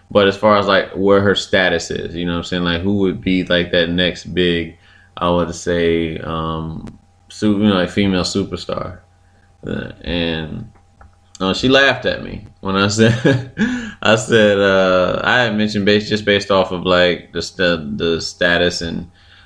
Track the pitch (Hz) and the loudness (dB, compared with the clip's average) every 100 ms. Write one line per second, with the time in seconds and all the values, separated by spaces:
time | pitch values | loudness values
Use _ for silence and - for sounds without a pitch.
0 | - 107 98 98 107 104 98 95 - 92 | -2 2 4 4 4 4 4 2 0 -2
1 | 98 98 98 92 - 98 90 85 - 85 | 2 4 4 0 0 2 2 0 -2 -8
2 | - 85 87 85 85 90 87 85 95 101 | -8 -6 -4 -4 -4 -4 -2 -2 -2 0
3 | 95 85 95 92 87 87 87 90 85 87 | 0 -2 0 0 0 0 2 0 0 0
4 | 90 85 87 85 87 85 82 85 _ _ | -2 -4 -6 -2 0 0 -4 -12 _ _
5 | _ - 87 87 85 85 90 85 85 82 | _ -4 0 0 -2 -6 -4 0 0 0
6 | 82 80 - 82 80 80 80 80 - - | -2 -6 -8 -6 -6 -6 -8 -10 -14 -18
7 | _ _ _ - 107 101 107 95 87 - | _ _ _ -4 -2 2 2 2 0 0
8 | 98 90 87 101 92 85 - 92 - 92 | 0 0 -2 -4 -4 -6 -8 -8 -8 -12
9 | _ _ _ _ _ _ - - - - | _ _ _ _ _ _ -10 -10 -10 -12
10 | - 87 85 80 78 85 - - _ _ | -6 -4 -2 -4 -6 -10 -14 -18 _ _
11 | - _ _ - 95 - 127 135 139 123 | -20 _ _ -4 -2 0 2 4 4 2
12 | 92 - 92 95 104 - 98 95 101 107 | -2 -4 -6 -14 -16 -12 -4 0 2 4
13 | 113 120 143 123 - - 233 247 226 - | 4 4 2 0 -2 -4 -2 -2 -8 -4
14 | 104 113 - 113 104 101 101 95 92 92 | 2 2 2 4 4 4 4 4 4 4
15 | 90 - 95 123 117 104 107 107 98 104 | 2 0 0 2 0 0 -2 0 2 2
16 | 104 107 104 101 - 98 92 90 90 90 | 2 -2 2 0 2 2 2 -2 0 4
17 | 90 85 - 85 - - 87 85 73 82 | 4 0 -6 -10 -8 -2 0 0 -4 -4
18 | 85 80 - - 87 87 87 - 82 87 | -2 -2 -4 -2 0 2 0 -2 -6 -8
19 | 87 _ _ - | -12 _ _ -20